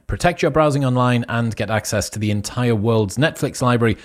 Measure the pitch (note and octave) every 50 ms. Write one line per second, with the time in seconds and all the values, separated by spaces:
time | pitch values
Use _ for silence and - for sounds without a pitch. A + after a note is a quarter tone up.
0 | - - - - - F3 E3+ - - D#3+ C3+ D#3 D#3 D3+ C#3 C#3+ C#3 C3 B2+ B2+
1 | B2+ B2 B2 A#2+ A#2+ - A#2 A#2 A#2 A#2 G#2+ - A2+ G2+ F#2+ - - - - G#2
2 | F#2+ - - G#2+ G#2+ G#2+ G#2 G#2 G2+ - - - B2 A#2+ A#2 G#2+ G2 A#2 A2+ A2
3 | G#2+ G2+ - - C#3+ D#3+ - - - C3+ - - C3 B2 B2 A#2 A#2+ A2+ G#2+ -
4 | -